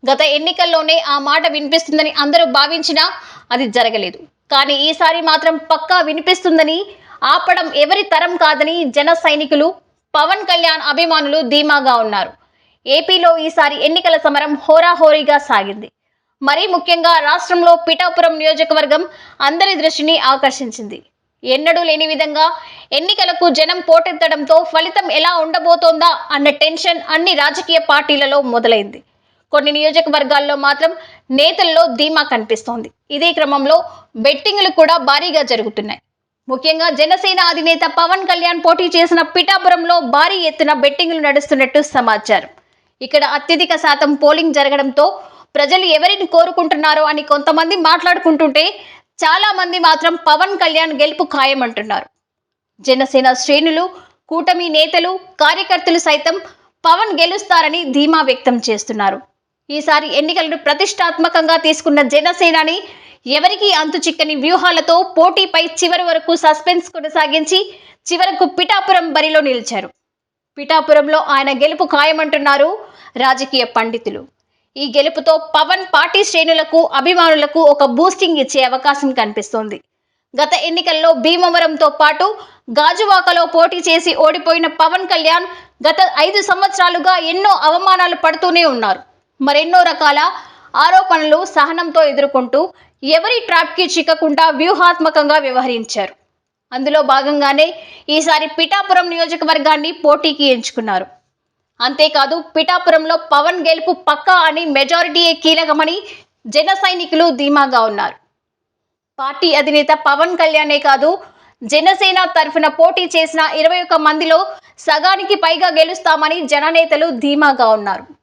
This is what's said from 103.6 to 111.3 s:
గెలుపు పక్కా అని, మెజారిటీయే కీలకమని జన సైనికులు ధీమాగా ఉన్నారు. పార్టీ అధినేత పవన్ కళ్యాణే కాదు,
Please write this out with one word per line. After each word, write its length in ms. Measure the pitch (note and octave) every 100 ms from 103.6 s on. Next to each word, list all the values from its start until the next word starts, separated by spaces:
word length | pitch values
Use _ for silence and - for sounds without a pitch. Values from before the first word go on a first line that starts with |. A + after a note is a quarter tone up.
| D#4+
గెలుపు 240 | D#4+ D#4+
పక్కా 400 | F4 - D4 -
అని, 320 | F#4 D#4+ D4+
మెజారిటీయే 680 | E4+ C#4 C#4 E4+ E4+ D4+ E4+
కీలకమని 720 | E4 D#4+ D#4+ E4 D4+ D#4 F4+ G#4 - _ _ A3+
జన 280 | C4+ D#4
సైనికులు 560 | G4 F#4+ F4+ F4 D#4+ E4+
ధీమాగా 500 | B3+ C#4+ D4 C#4 B3+
ఉన్నారు. 340 | A3 G3+ F#3+ - _ _ _ _ _ _ _ _ _ -
పార్టీ 360 | C4+ C#4+ F4
అధినేత 440 | D4 D4 D4 D4 D#4 D4+
పవన్ 300 | C#4+ E4+ F4
కళ్యాణే 420 | D#4+ D#4 D4+ D4
కాదు, 400 | D4 C4+ D4 F#4 -